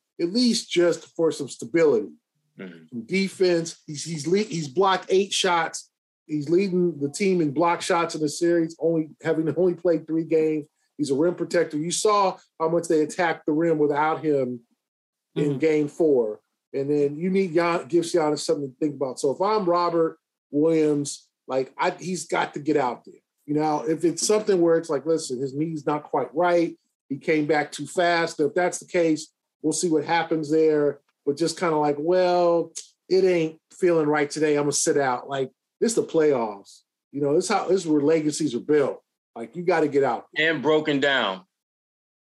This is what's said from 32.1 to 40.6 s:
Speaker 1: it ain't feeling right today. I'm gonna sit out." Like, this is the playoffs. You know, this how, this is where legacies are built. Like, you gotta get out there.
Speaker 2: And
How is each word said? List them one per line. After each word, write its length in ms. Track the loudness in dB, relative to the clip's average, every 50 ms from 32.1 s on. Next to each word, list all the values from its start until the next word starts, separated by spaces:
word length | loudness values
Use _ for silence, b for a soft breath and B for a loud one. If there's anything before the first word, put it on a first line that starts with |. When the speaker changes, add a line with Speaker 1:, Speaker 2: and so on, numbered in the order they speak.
| 2 2 2 2 2 2 4 4 2 2 0 -4 -8 -16 -20 -20 _ _ _ 0
Speaker 1:
it 160 | 0 2 4
ain't 340 | 4 2 2 0 -2 -4 -10 _ _ -8
feeling 360 | -2 2 2 4 4 2 2
right 200 | 2 0 0 -2
today. 280 | -2 -2 0 2 2
I'm 80 | 2 0
gonna 80 | 0 0
sit 260 | 0 0 2 2 2
out." 280 | 2 0 -2 -4 -4 -6
Like, 220 | -6 -4 -4 -6 -8 _ _ _ _ _
this 120 | -2 0 0
is 40 |
the 60 | 0 -2
playoffs. 800 | 0 0 2 4 4 4 2 0 -2 -6 -10 -16 -20 -20 -20 _ _ _ _ _ _ -6
You 100 | -4 -2
know, 120 | 2 2
this 140 | 2 2 2
how, 200 | 0 -2 2 2
this 140 | 0 0 2
is 40 |
where 160 | 2 2 2 4
legacies 520 | 4 2 2 2 -2 -2 -2 -4 -2 -2
are 60 | -4
built. 400 | 0 2 2 4 4 2 -2 -6 -12 _ _ _ _ _ _
Like, 200 | -14 -14 -12 -10
you 60 | -6 -2
gotta 260 | 0 2 2 0 2
get 140 | 2 2 2
out 220 | 2 0 -4 -6 -8 -4
there. 180 | -2 0 0 0
Speaker 2:
And 100 | 0